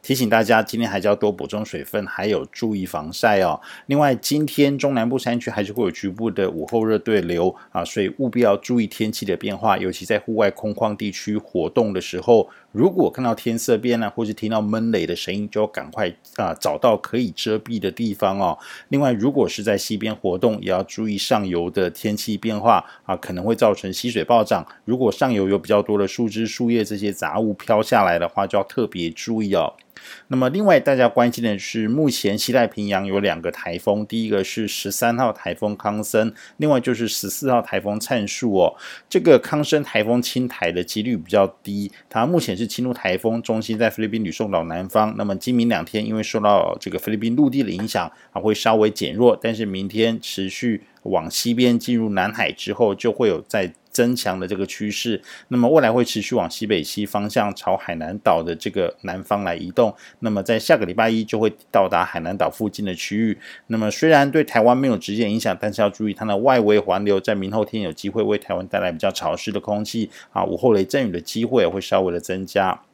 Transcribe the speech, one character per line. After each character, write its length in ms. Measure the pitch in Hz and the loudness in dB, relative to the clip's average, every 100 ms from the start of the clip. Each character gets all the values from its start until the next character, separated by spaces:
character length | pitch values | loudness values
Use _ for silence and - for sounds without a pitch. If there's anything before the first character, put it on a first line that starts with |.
提 140 | - | -2
醒 160 | 135 120 | 0 4
大 120 | 113 | 4
家， 200 | 107 113 | 6 4
今 180 | 107 113 | 2 -2
天 80 | 113 | -4
还 100 | 98 | -2
是 80 | 98 | 0
要 80 | |
多 160 | 104 104 | 2 0
补 160 | 101 - | -2 -6
充 160 | 104 | -6
水 220 | 107 80 | -8 -10
分， 220 | 71 104 98 | -6 -6 -6
还 220 | - 101 | -4 -2
有 140 | 95 - | -2 -4
注 280 | - 113 | -6 -4
意 120 | 104 92 | -2 -4
防 260 | 85 76 | -6 -8
晒 300 | 85 - 101 | 0 2 4
哦。 180 | 90 76 - - | 2 0 -8 -20
另 140 | - 139 | -2 2
外， 160 | 147 | 2
今 320 | 123 - 151 151 | 2 0 -2 -2
天 320 | - 143 139 | 4 2 4
中 160 | 143 | 0
南 120 | 131 117 | 0 0
部 120 | 131 | 0
山 200 | 123 120 | -2 -2
区 120 | 117 | -4
还 120 | 107 | -4
是 120 | 98 | -4
会 100 | 107 | -2
有 60 | 101 | -2
局 180 | 82 98 | -2 -8
部 220 | 95 113 | -4 -4
的 200 | 98 95 | 0 -2
午 160 | - 76 | -2 -2
后 160 | 117 | 0
热 160 | 110 107 | 2 0
对 220 | 113 107 | 2 0
流 340 | 87 87 92 - - | 2 0 0 0 -8
啊， 120 | 87 | -6
所 180 | 87 - | -4 -2
以 80 | 95 - | -2 0
务 140 | 135 | -2
必 100 | 120 | 2
要 160 | 117 101 | 4 4
注 240 | - 123 | 2 0
意 60 | 107 | 0
天 260 | - 107 | -2 -4
气 140 | 104 101 | -2 -4
的 100 | 87 | -2
变 180 | 104 | -4
化， 220 | 95 107 95 | -2 0 0
尤 160 | 95 | 0
其 140 | 90 90 | -6 -2
在 120 | 107 | -2
户 180 | - 107 | -2 2
外 140 | 104 | 2
空 240 | - 107 | 0 -8
旷 220 | 104 110 104 | -2 -2 -2
地 160 | 107 | -6
区 240 | 95 - 104 | -6 -4 -4
活 320 | - 185 156 | -2 -2 0
动 240 | - 110 | 2 0
的 80 | 95 | -2
时 180 | - 90 | -6 -8
候， 300 | 90 113 - - _ | 4 4 4 -6 _
如 180 | 101 165 | 2 2
果 200 | 185 104 | 4 0
看 120 | - | 0
到 120 | 123 | -2
天 240 | 107 - 113 | -2 -2 -4
色 180 | - 113 | 0 0
变 260 | 120 117 | 2 0
暗， 80 | 107 | -2
或 140 | - | -4
是 80 | 107 | -6
听 180 | 107 107 | -4 -2
到 120 | 110 | -2
闷 280 | 104 110 117 | 0 0 0
雷 160 | 107 82 | 0 0
的 80 | |
声 200 | 87 - | -4 -4
音， 120 | 98 104 | -6 -4
就 100 | 104 | -2
要 60 | 107 | -2
赶 240 | - 71 | -4 -10
快， 200 | - 98 85 - - | -4 -4 -4 -16 -4
啊， 180 | 95 82 | -4 -2
找 200 | - 73 | -4 0
到 180 | 123 127 | 2 2
可 220 | - 120 | 0 -4
以 120 | 120 | -4
遮 260 | - - 107 | -4 -4 -4
蔽 200 | - 113 | -4 -4
的 120 | 95 | -4
地 240 | - 117 | -4 -4
方 240 | 98 98 98 | 0 -2 0
哦。 180 | 92 78 - - - | -2 -2 -10 -20 -4
另 100 | 139 | 0
外， 100 | 143 | 2
如 220 | 117 120 | 2 2
果 160 | 143 95 | 2 0
是 160 | - | 0
在 120 | 107 101 | -2 -2
溪 200 | - 104 | -2 -4
边 180 | 110 | -4
活 240 | 107 98 90 | -4 -2 0
动， 180 | 117 107 | 0 0
也 80 | 95 | -2
要 100 | 92 | -2
注 240 | 95 - 110 | -2 -6 -4
意 100 | 98 | -4
上 260 | - 117 | 0 0
游 240 | 98 87 87 | 0 -2 -2
的 220 | 90 90 | -2 -2
天 260 | - 110 104 | -2 -4 -4
气 200 | - 101 | -4 -4
变 220 | 113 104 | -4 0
化 260 | 107 101 - - | 4 4 2 -18
啊， 140 | - 92 | -6 -6
可 160 | - | -4
能 120 | 90 | -6
会 120 | 98 113 | -2 2
造 180 | 110 | 4
成 180 | 98 95 | 2 -4
溪 160 | 92 123 | -6 -4
水 140 | 113 | -2
暴 220 | 80 117 | 2 4
涨。 200 | 107 98 78 - | 4 0 -2 -14
如 120 | - 127 | -4 0
果 140 | 123 | 0
上 220 | - 131 | 2 0
游 160 | 113 98 | 2 2
有 100 | 98 | 0
比 100 | - | 2
较 140 | 104 | 2
多 160 | 101 104 | 2 0
的 80 | 98 | 0
树 220 | - 113 | -2 -4
枝、 180 | 107 113 | -2 -6
树 240 | - 120 | -2 0
叶 140 | 117 | 0
这 120 | 104 104 | 0 -4
些 160 | 101 | -4
杂 280 | 98 82 82 | -4 -4 0
物 120 | 113 | -2
飘 280 | 98 - 107 | -2 0 2
下 220 | 107 117 | 4 4
来 120 | 95 85 | 4 2
的 120 | 85 | 0
话， 180 | - 98 | -2 -2
就 100 | 101 | -2
要 60 | |
特 240 | 98 - 110 | -2 -2 -4
别 240 | 90 85 | -2 -6
注 320 | 82 - 113 | -6 -4 -2
意 100 | 104 98 | 0 2
哦。 180 | 76 - _ - - - _ | 0 -4 _ -20 -20 -20 _
那 80 | 127 | 0
么 120 | 127 | 0
另 160 | 165 | 2
外 160 | 208 156 | 6 6
大 140 | 131 | 6
家 120 | 131 120 | 4 4
关 240 | 123 120 | 6 2
心 140 | 120 | 2
的 140 | 117 101 | -2 -2
是， 280 | - 117 107 | -4 -2 0
目 220 | 131 151 | 2 2
前 300 | 117 104 107 | 2 0 0
西 160 | - | 2
太 120 | 127 113 | 2 2
平 220 | - 104 | 0 -2
洋 160 | 98 | -2
有 160 | 98 95 | 0 0
两 220 | 101 82 | 0 -2
个 80 | 85 | -6
台 280 | - 90 87 | -8 -10 -4
风， 280 | - 104 107 | -2 -2 -2
第 180 | 113 | -4
一 60 | 113 | 0
个 120 | 101 | 0
是 240 | 95 - 107 | -2 -4 -6
十 240 | - 101 | -4 -6
三 280 | - 117 117 | 0 0 2
号 120 | 123 | 0
台 240 | 104 - | -2 -6
风 220 | 87 104 104 | -4 -4 -2
康 260 | 107 107 | -4 -4
森， 300 | 104 113 113 - - _ | 0 0 0 -4 -20 _
另 140 | 151 | 2
外 100 | 135 | 2
就 140 | 120 | 2
是 120 | 117 113 | -2 -2
十 220 | - - | -4 -6
四 220 | - 135 | -4 2
号 100 | 123 | 2
台 180 | 107 101 | 0 -4
风 220 | 101 107 | -4 -6
灿 260 | - 127 101 | -2 -2 -2
树 280 | - 120 | -4 0
哦。 200 | 98 85 - - - _ | 4 4 2 -18 -18 _
这 100 | 190 | 2
个 180 | 170 131 | 6 6
康 240 | - 151 | 6 -2
森 200 | 147 151 | 0 0
台 200 | 143 - | 0 0
风 200 | 107 120 | 2 0
侵 260 | 120 127 127 | 0 -4 -4
台 240 | - 87 | -2 -2
的 100 | 87 | -2
几 200 | 85 110 | -4 -4
率 120 | 110 | -2
比 160 | 113 82 | -4 2
较 160 | 101 98 - | 2 2 0
低， 300 | - 101 101 - _ | -8 -6 -6 -10 _
它 160 | 113 | -2
目 160 | 123 175 | 2 2
前 160 | - 95 | 0 -4
是 100 | 110 | -4
轻 160 | - | -4
度 120 | 127 | -6
台 240 | 123 95 90 | -2 -2 0
风， 240 | 113 117 | -2 -4
中 180 | 117 110 | -2 -4
心 160 | 110 110 | -2 0
在 140 | 113 | 0
菲 120 | - | 0
律 60 | 110 | -4
宾 160 | 113 | -2
吕 80 | 107 | -4
宋 180 | 110 107 | -4 -2
岛 140 | 90 | -2
南 240 | 82 82 95 | -2 -6 -2
方。 260 | 110 107 104 | 2 2 0
那 60 | |
么 120 | 104 98 | -4 -4
今 180 | - | -2
明 140 | 123 117 | 0 2
两 160 | 110 | 0
天 220 | 92 107 110 | -2 -4 -4
因 100 | 110 | -4
为 60 | |
受 180 | 104 113 | -4 0
到 340 | 104 101 82 85 | 4 4 4 -2
这 100 | - | -6
个 80 | 87 | -6
菲 140 | - | -4
律 60 | 107 | -2
宾 180 | 113 120 | 0 4
陆 140 | 143 | 4
地 120 | 131 | 4
的 80 | 113 | -2
影 160 | 90 110 | -2 -2
响 240 | - 85 - _ | -2 -4 -8 _
啊， 80 | 101 | -4
会 140 | 101 | 0
稍 220 | 107 - 110 | 0 2 4
微 140 | 107 | 4
减 240 | 104 80 | 2 -6
弱， 240 | 87 120 107 | 4 4 4
但 160 | 117 | -2
是 120 | 110 107 | -4 -4
明 200 | 95 98 | -4 -6
天 320 | 107 113 113 | 0 0 0
持 300 | - - 95 | -8 -8 -6
续 340 | - 123 110 - _ | -4 -2 -4 -6 _
往 280 | - 90 80 | -2 -2 -2
西 220 | - 120 | -4 -2
边 260 | 117 123 117 | 4 4 4
进 160 | - 120 | 2 0
入 100 | 110 | 0
南 220 | 98 95 | 0 -2
海 180 | 110 87 | 0 -4
之 220 | - - | -2 -6
后， 220 | 101 113 | 0 2
就 180 | 98 120 | 2 -2
会 160 | 104 117 | 0 0
有 140 | 90 - | 0 -2
在 240 | 110 92 - _ | -2 -2 -6 _
增 240 | - 120 | 0 0
强 240 | 123 104 92 | 0 -4 -4
的 80 | 95 | -4
这 80 | |
个 100 | 98 | -4
趋 240 | 98 - 107 | -6 -4 -6
势， 320 | 101 120 101 - - - | -6 -4 -6 -8 -20 -4
那 100 | 123 | 2
么 100 | 120 | 6
未 140 | 156 | 6
来 80 | 127 | 6
会 140 | 120 | 2
持 180 | 120 113 | 0 -2
续 140 | 101 123 | -2 -2
往 120 | 85 | -2
西 160 | - | -6
北 160 | 104 98 | -2 -2
西 240 | 76 - | -2 -6
方 240 | 101 104 104 | -4 -4 -2
向 240 | 104 104 95 | 0 0 -2
朝 200 | - 92 | -2 -4
海 200 | - 82 | -4 -8
南 200 | 78 101 | -8 -2
岛 220 | - 85 | 2 2
的 140 | 82 | 0
这 160 | 82 - | -6 -4
个 260 | 98 87 - | -2 -2 -4
南 200 | 92 92 | -10 -10
方 180 | 92 104 | -2 -2
来 140 | 98 85 | -2 -4
移 120 | 87 | -4
动， 200 | 92 113 - - _ | 2 2 0 -20 _
那 100 | 113 | -2
么 100 | 104 | -2
在 160 | 92 110 | 0 -2
下 200 | - 160 | 4 2
个 100 | 92 | 2
礼 80 | |
拜 160 | 92 113 | 0 2
一 140 | 113 | 2
就 160 | 107 110 | -2 0
会 120 | 110 107 _ | 0 -2 _
到 160 | - 95 | 2 2
达 160 | 90 | 2
海 160 | 90 87 | 0 -4
南 160 | 82 98 | -6 -2
岛 120 | 78 | -2
附 200 | - 107 | -2 -6
近 160 | - | -4
的 100 | 104 | -6
区 220 | 87 - 104 | -6 -6 -2
域。 200 | 113 101 - - _ | -2 -2 -8 -20 _
那 100 | 113 | -2
么 140 | 107 | -2
虽 180 | - 160 | 2 6
然 220 | 151 139 | 6 6
对 140 | 147 | 2
台 160 | 147 117 | 2 4
湾 160 | 113 127 | 6 6
没 100 | 135 | 2
有 100 | 104 | 0
直 200 | - 104 | -2 -2
接 120 | 113 | 0
影 120 | 110 | 0
响， 180 | 113 - | -2 -2
但 120 | 104 | -4
是 100 | 101 | 2
要 80 | 104 | 0
注 180 | - 107 | 2 -4
意 60 | |
它 100 | 98 | -4
的 120 | 110 98 | -2 0
外 240 | 123 131 | 4 4
围 180 | 104 104 | 6 4
环 260 | 101 92 | 4 0
流 140 | 101 98 | 2 2
在 160 | 95 | 2
明 160 | 101 95 | -2 -2
后 140 | 107 | -2
天 180 | 104 110 | -2 -4
有 100 | 95 | -6
机 160 | 76 98 | -6 -6
会 140 | 107 | -2
为 160 | 101 104 | 0 0
台 160 | - | -2
湾 100 | 90 92 | -6 -2
带 100 | 98 | -2
来 140 | 90 | -2
比 60 | 82 | -2
较 120 | 98 | -2
潮 260 | - 82 82 | -2 -4 -4
湿 140 | - | -6
的 80 | 101 | -8
空 260 | 101 104 | -4 -4
气 240 | 107 117 107 - - | -4 -6 -6 -8 -10
啊， 140 | 98 | -4
午 120 | 95 90 | -4 0
后 160 | 127 | 4
雷 120 | 104 | 4
阵 240 | 95 143 120 | 2 0 -2
雨 20 | |
的 100 | 87 | -4
机 240 | 82 - | -8 -4
会 200 | 113 123 | 0 2
也 40 | 87 | 2
会 120 | 95 | 0
稍 220 | 92 98 | 0 0
微 100 | 95 | 0
的 80 | 87 | -2
增 260 | - 95 95 | -6 -8 -2
加。 360 | 101 95 90 _ | 0 0 -2 _